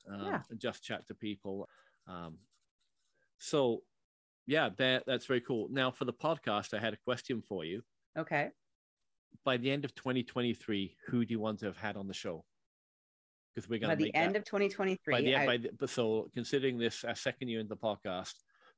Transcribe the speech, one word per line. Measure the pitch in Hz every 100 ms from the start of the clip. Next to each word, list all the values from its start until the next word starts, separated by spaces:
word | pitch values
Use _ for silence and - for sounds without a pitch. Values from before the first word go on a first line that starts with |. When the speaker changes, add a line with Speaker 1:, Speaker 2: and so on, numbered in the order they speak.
| -
Speaker 1:
um, | 101 98
Speaker 2:
Yeah. | 381 139
Speaker 1:
and | 113
just | 120 -
chat | - 107 -
to | -
people. | 107 101 101 98 95 _ _ _ -
Um, | 90 85 80 _ _ _ _ _ _ _ _ _ _
so, | - 151 127 113 - _ _ _ _ _ -
yeah, | 151 131 95
that, | 131 127 -
that's | 123 -
very | 127
cool. | - 123 95
Now, | 135 131
for | - 123
the |
podcast, | 123 156 160 - 104 101 107
I |
had | 113
a | 104
question | - 123 - 123
for | - 95 80
you. | 98 - _ _ 160
Speaker 2:
Okay. | 160 151 143 - _ _ _ _ _ _ _ - -
Speaker 1:
By | 127
the | 127
end | 139 139
of |
twenty | - 131 127
twenty-three, | 120 127 120 117 - 101 95 - -
who | 123
do | 113
you | 113
want | 107 107
to | 107
have | 90
had | 110 101
on | 98
the | 95
show? | 101 82 - _ _ _ _ _ _ _ _ _ _ -
'Cause | 113
we're | 113
gonna | 123
Speaker 2:
By | 156
the | 156
Speaker 1:
make | 156
Speaker 2:
end | 170 202
Speaker 1:
that |
Speaker 2:
of | 202
twenty | 202 196
twenty-three, | - 190 185 -
Speaker 1:
by | 127
the | 135 135
end, |
Speaker 2:
I | 139
Speaker 1:
by | 120
the, | 117
but | 113 135
so | - 113 110 -
considering | - 117 143 135 123
this, | 117 -
our | 117 117
second | - - 123
year | 113
in | 107
the | 107
podcast, | 113 101 101 92 95 - _ _ -